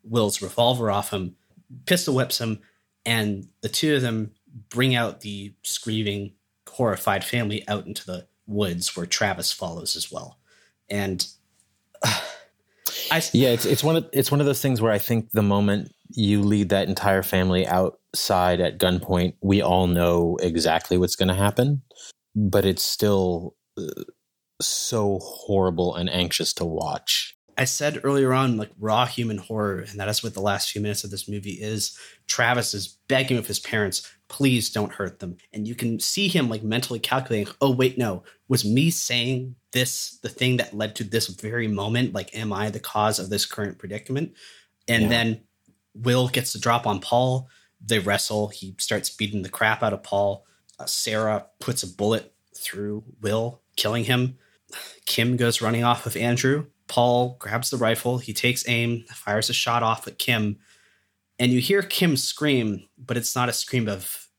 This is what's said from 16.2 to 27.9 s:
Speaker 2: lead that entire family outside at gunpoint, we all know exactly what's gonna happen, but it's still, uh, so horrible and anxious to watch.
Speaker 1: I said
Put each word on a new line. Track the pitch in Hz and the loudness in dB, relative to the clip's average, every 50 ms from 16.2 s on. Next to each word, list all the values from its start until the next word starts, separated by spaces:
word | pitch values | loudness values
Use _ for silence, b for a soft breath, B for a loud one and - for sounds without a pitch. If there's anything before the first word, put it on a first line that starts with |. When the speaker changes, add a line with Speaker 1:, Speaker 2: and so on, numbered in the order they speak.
| 107 101 104 104 | 2 4 4 4
Speaker 2:
lead | 101 101 107 101 104 85 | 4 4 4 4 4 4
that | 101 95 92 | 2 2 2
entire | 82 95 - - 101 98 95 90 | 0 -2 0 2 2 2 2 2
family | - - 92 92 92 90 90 92 | 2 2 2 2 4 4 2 2
outside | - 87 92 92 87 - _ _ _ - - - - 104 92 90 90 87 87 | 2 2 2 2 2 -2 _ _ _ -6 -4 0 2 2 4 4 4 4 2
at | 90 78 - - | 2 0 0 2
gunpoint, | 92 90 90 92 - - 92 87 87 90 - _ | 2 2 2 2 0 0 2 2 2 0 -2 _
we | - 98 98 101 | 2 2 4 4
all | - 73 90 92 92 | 4 4 4 4 4
know | 87 87 87 87 87 87 87 85 85 85 - | 4 4 4 4 4 4 4 4 2 0 0
exactly | 90 87 82 85 78 82 80 82 - - 90 | 0 0 0 2 2 2 2 2 0 2 2
what's | 90 90 87 - | 2 2 2 2
gonna | - 92 92 92 | 0 2 2 4
happen, | 92 101 104 104 - 123 139 147 139 - B B B B B B _ _ _ _ | 4 2 2 4 2 2 2 2 0 -2 B B B B B B _ _ _ _
but | 107 107 98 98 104 95 | 0 2 4 4 4 4
it's | 98 92 - - | 4 2 0 -2
still, | - - - 107 104 101 98 95 92 87 85 87 - _ _ _ _ _ | -4 0 0 2 4 4 4 2 2 0 -2 -6 -10 _ _ _ _ _
uh, | - 85 76 - 50 50 - _ _ _ _ _ _ _ _ _ _ | -10 -8 -8 -8 -10 -14 -14 _ _ _ _ _ _ _ _ _ _
so | - - - - - - 123 113 104 101 98 92 | -4 -2 -2 -2 -4 -2 0 0 2 2 0 -2
horrible | - - - - - - 101 98 92 92 85 82 90 87 - | -4 -10 -16 -12 -2 2 4 4 4 4 2 2 0 0 0
and | 87 87 - | -2 -2 -2
anxious | - 90 90 85 - - 87 - - | 0 0 0 0 0 -2 -2 -2 -2
to | - 90 | -2 -4
watch. | 85 80 80 - - - - _ - - - - - - _ _ _ _ - | -2 -2 -2 -2 -2 -4 -6 _ -2 -2 -2 -2 -6 -12 _ _ _ _ -2
Speaker 1:
I | 131 | -2
said | 131 - - 147 151 | -2 -2 -2 -2 -2